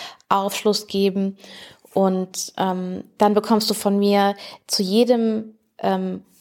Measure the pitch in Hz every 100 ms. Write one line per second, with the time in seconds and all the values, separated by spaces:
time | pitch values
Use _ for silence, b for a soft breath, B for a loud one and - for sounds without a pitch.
0 | B B - 196 196 - 214 208 - 196
1 | 196 190 196 196 B B B B - -
2 | 190 185 185 - - - 190 185 180 185
3 | - - 208 208 214 220 220 208 202 202
4 | 202 202 196 202 B B - - 185 214
5 | 240 240 226 220 220 - _ - 196 190
6 | 190 185 - _